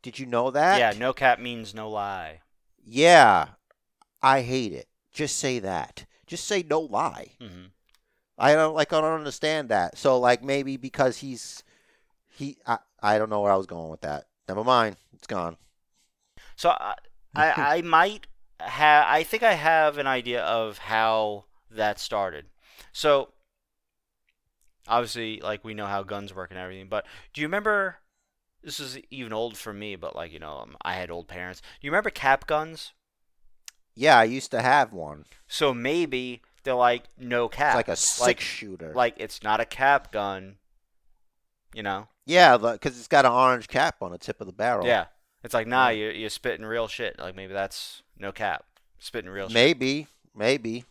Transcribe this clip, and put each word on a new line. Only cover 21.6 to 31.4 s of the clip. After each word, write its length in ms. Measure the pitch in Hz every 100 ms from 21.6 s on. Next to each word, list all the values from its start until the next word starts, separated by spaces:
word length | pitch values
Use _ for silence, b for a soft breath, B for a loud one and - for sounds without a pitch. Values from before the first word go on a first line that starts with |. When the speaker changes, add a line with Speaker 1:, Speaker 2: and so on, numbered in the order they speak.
| _
Speaker 2:
that 260 | 110 107 101
started. 480 | - 107 95 76 73 _ b b b
So 400 | - 156 143 127 _ _ _ _ _ _ _ _ _ _ _ _ _ _ _ -
obviously, 540 | 117 117 120 113 110
like, 240 | 95 104
we 100 | 113
know 120 | 107 101
how 160 | 98
guns 320 | 95 101 101
work 160 | 95 90
and 80 | 92
everything, 300 | 92 95 95
but 180 | 104 - B B
do 80 | -
you 60 | 151
remember, 500 | 190 208 208 196 175 _ _ _ _ _ _
this 180 | 147 139
is 180 | 139 131 -
even 220 | 135 120
old 240 | 110 117 -
for 160 | -
me, 240 | 101 107 95
but, 200 | 82 -
like, 160 | 85
you 60 | 78
know, 200 | 78 73
um, 180 | 53 69
I 120 | -
had 160 | 92 87
old 180 | 85 85
parents. 320 | 90